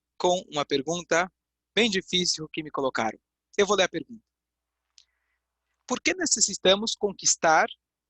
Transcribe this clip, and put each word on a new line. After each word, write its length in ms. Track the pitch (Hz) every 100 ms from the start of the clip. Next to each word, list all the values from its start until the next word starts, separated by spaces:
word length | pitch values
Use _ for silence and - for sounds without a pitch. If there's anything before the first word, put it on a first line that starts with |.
| _ -
com 240 | 180 180 -
uma 160 | 147 139
pergunta 640 | 143 139 175 165 165 185 _ _ _ _ -
bem 140 | 233
difícil 580 | 190 - 180 170 - 156
que 120 | -
me 80 | 151
colocaram. 480 | - 131 - 113 - _ _ _ -
Eu 100 | 202
vou 80 | 196
ler 80 |
a 60 | 180
pergunta. 340 | 165 - - _ _ _ _ _ _ _ _ _ _ _ _ _ _ _ _ -
Por 160 | 247
que 120 | -
necessitamos 840 | 370 330 233 208 190 185 196 220 -
conquistar 720 | 208 - 165 - 170 160 214 - _ _ _